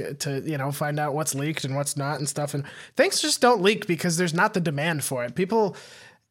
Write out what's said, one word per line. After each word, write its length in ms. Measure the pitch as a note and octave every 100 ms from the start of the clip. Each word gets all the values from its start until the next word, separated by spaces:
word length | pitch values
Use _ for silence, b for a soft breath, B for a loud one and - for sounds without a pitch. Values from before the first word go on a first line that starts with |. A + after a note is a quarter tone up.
| - C#3+
to, 220 | D3 C3+
you 140 | C3 D3+
know, 120 | C3+
find 300 | C#3+ D3+ D3
out 140 | D3+
what's 200 | C#3+ D3+
leaked 300 | C3+ C#3+ D#3
and 100 | C#3
what's 220 | C3+ C#3+ -
not 220 | C#3 D3+
and 100 | D3
stuff. 240 | - D3
And 100 | D3 C#3+ B B -
things 240 | E4+ F#4+
just 200 | D#4 D4
don't 220 | A#3+ B3
leak 240 | F#3 G#3+ -
because 300 | E3+ F3+ E3
there's 160 | F3+
not 180 | D#3+ G#3
the 60 | G3
demand 420 | E3+ C#3+ F3 D#3
for 220 | - C3
it. 100 | A#2+
People 400 | A#2+ F#3 A3+ G3+ F3+ B B B B _